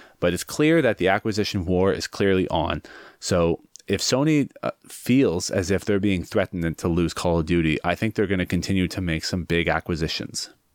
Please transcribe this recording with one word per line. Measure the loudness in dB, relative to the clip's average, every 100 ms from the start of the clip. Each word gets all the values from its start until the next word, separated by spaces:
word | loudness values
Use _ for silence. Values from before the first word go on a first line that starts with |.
| -20 -2
but | -2
it's | 0
clear | -4 0 2 4
that | 2 2
the | 2
acquisition | 2 0 -2 -2 -2 0
war | 2 2
is | 0 -4
clearly | -2 2 2 0
on. | -2 -2 -4 -8 -20 -20 -12
So | -2 2 2 0 _ -14 -4
if | -2
Sony, | 0 2 2 2 0 -4
uh, | -10 -10 -14
feels | -8 2 4 4 2 -2
as | -2 0
if | 0 2
they're | 0
being | 2 0
threatened | 0 -2 -2 -2 -4
and | -2
to | 0
lose | 2 0
Call | 0 0 0
of | 2
Duty, | 2 2 0
I | -2 -2
think | -2
they're | -2 -2
gonna | -2 -2
continue | -2 -2 0 -2
to | -2
make | -4 -4
some | -4 -6
big | -2 0 0
acquisitions. | 0 -2 -4 -2 -4 -8 -10 -12 _ _